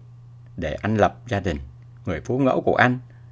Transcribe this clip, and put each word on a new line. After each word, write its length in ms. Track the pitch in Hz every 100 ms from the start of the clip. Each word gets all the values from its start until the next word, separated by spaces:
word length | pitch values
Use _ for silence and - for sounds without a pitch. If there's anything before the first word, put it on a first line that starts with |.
| - - - - - -
để 160 | 82
anh 240 | - 104 107
lập 180 | 92 - -
gia 120 | 101
đình. 180 | 90 76 71 - - - -
Người 160 | 82
phú 160 | - 123
ngẫu 240 | 135 -
của 140 | - -
anh 240 | 123 127 - - -